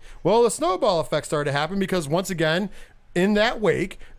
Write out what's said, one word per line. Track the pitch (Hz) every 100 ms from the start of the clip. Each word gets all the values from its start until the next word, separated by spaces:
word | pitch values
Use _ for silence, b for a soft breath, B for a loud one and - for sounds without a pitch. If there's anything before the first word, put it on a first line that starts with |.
| B B
Well, | 160 226
the | 233
snowball | - 330 370 254 170
effect | 147 156 -
started | 151 147
to | 139
happen | 156 196
because, | 190 185 143
once | 165 190
again, | 170 156 170 202 B B B - 175
in | 196
that | 208 226 233
wake, | 196 139 190 - B